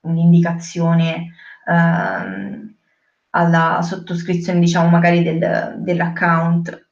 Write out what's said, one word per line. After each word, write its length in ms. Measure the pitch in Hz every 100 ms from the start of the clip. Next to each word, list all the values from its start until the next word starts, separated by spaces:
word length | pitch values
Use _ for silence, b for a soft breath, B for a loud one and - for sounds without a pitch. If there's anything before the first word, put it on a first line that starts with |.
un'indicazione, 1300 | 165 165 170 175 170 170 - 170 170 165 165 165 170 B B B -
ehm, 1080 | 170 170 165 95 190 - 190 - 208 - _ _ _ _ _ _
alla 500 | 170 170 165 165 -
sottoscrizione, 800 | 170 185 - 175 - 175 180 175
diciamo, 280 | 170 170 170
magari 320 | 170 170 175
del, 540 | 170 165 - - - -
dell'account. 1040 | 170 175 170 - 175 165 170 170 170 - _